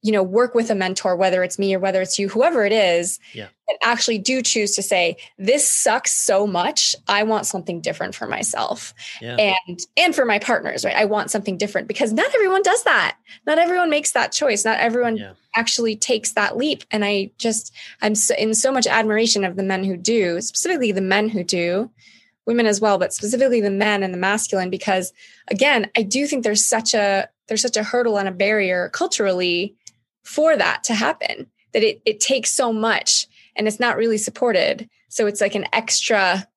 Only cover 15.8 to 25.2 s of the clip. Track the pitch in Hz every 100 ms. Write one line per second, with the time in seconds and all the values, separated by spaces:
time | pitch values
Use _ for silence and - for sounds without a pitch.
15.8 | 233 220 - 233 214 - 202 214 294 277
16.8 | - 220 202 202 196 _ 233 220 - -
17.8 | - - 214 214 - - 220 220 262 262
18.8 | 226 220 214 214 226 214 190 185 196 190
19.8 | 190 180 185 233 185 170 226 - 330 349
20.8 | 240 190 190 196 214 202 175 185 170 180
21.8 | 247 _ - - _ _ - 233 226 202
22.8 | 214 196 175 - 208 240 269 240 202 196
23.8 | 208 208 190 180 185 214 - 196 180 185
24.8 | - 190 180 _